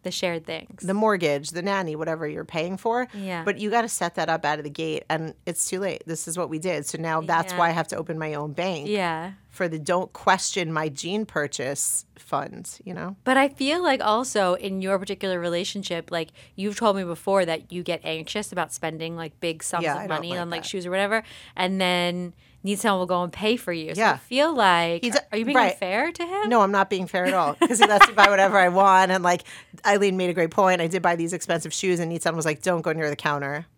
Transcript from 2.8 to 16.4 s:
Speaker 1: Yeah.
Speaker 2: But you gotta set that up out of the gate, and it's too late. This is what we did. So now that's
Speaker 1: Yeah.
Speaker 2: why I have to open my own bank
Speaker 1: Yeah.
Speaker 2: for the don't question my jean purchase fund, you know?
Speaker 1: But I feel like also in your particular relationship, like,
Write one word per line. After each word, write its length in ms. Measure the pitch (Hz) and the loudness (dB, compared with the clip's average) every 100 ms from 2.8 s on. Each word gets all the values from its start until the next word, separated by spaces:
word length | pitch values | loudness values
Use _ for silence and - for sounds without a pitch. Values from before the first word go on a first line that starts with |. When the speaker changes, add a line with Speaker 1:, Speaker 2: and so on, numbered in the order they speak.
| 233 240 247 | -2 -2 -4
Speaker 1:
Yeah. 280 | 208 190 175 | -8 -8 -4
Speaker 2:
But 140 | 175 190 | -4 -4
you 120 | 208 | 0
gotta 180 | 233 233 | 0 0
set 260 | - 175 180 | -2 -4 -2
that 120 | 165 | -2
up 160 | 165 | 0
out 140 | 147 151 | 0 -2
of 60 | |
the 60 | 147 | -6
gate, 340 | 147 160 147 - | -6 -4 -6 -4
and 260 | 160 160 - - | -4 -4 -8 -8
it's 200 | 165 - | -4 -4
too 120 | 185 | -2
late. 220 | 196 - - | -4 -6 -8
This 200 | 160 - | -10 -6
is 80 | 165 | -6
what 120 | 165 | -4
we 80 | 160 | -4
did. 280 | 180 156 151 | -4 -4 -6
So 120 | 160 | -6
now 220 | 165 160 | -2 -2
that's 300 | 160 165 185 | 2 0 0
Speaker 1:
Yeah. 60 | 180 | 2
Speaker 2:
why 100 | 170 | 2
I 40 | |
have 160 | 165 160 | 2 -2
to 80 | - | -6
open 220 | 160 160 | -6 -6
my 160 | 156 | -6
own 180 | 147 151 | -6 -6
bank 360 | 147 185 165 160 | -4 -4 -4 -4
Speaker 1:
Yeah. 440 | 208 175 160 175 190 _ | -2 -2 -4 -8 -14 _
Speaker 2:
for 200 | - 175 | -4 -4
the 100 | 160 | -2
don't 340 | 151 180 185 | 0 0 -2
question 600 | - - 185 - 196 165 | -2 2 2 0 -4 -2
my 160 | 160 156 | -2 -4
jean 340 | 135 170 208 | -6 -6 -6
purchase 800 | 214 165 147 - 131 143 - - - - | -4 -4 -4 -4 -6 -4 -2 -4 -6 -20
fund, 600 | - 143 143 - 180 - | -6 -6 -4 -12 -16 -16
you 80 | 190 | -14
know? 240 | 175 170 196 | -10 -10 -6
Speaker 1:
But 120 | - 262 | 2 4
I 120 | 277 | 4
feel 340 | - 269 339 | 0 -2 2
like 200 | 359 262 | 2 2
also 520 | 214 220 254 214 185 | 2 2 0 2 2
in 280 | 185 202 190 | 2 -2 -4
your 160 | 190 196 | -2 -2
particular 400 | 196 196 196 180 | -2 -6 -4 -2
relationship, 720 | 175 170 185 202 190 170 165 | -2 -2 -4 -8 -6 -8 -4
like, 200 | 170 160 - | -6 -6 -12